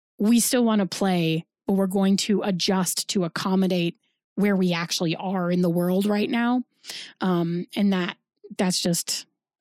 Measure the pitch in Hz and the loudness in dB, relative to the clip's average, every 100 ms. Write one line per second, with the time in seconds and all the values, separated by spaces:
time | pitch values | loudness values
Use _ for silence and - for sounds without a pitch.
0 | _ - 208 233 - 254 226 214 185 - | _ -2 2 4 4 2 2 2 0 0
1 | 196 180 160 160 - _ - 190 190 196 | 0 2 0 -2 -4 _ -2 0 0 2
2 | 190 196 - 190 208 180 - 190 175 - | 2 2 2 0 0 -2 0 0 0 -4
3 | - 196 165 - 196 190 190 180 170 - | -4 -2 -2 -2 0 2 2 0 -2 -6
4 | _ _ _ - 202 190 185 170 175 - | _ _ _ -2 2 2 2 0 -4 -2
5 | 170 160 185 190 175 180 175 170 180 185 | -2 -2 -4 -2 0 2 2 2 0 0
6 | 202 208 208 233 240 254 - _ - - | 0 0 0 -2 0 -2 -4 _ -16 -16
7 | - - 185 175 170 175 - - 202 185 | -16 -6 0 0 0 -2 -6 0 2 2
8 | 175 - _ _ 403 220 185 175 180 170 | -2 -8 _ _ -18 -2 -2 0 -2 -2
9 | - - - _ _ _ | -4 -8 -10 _ _ _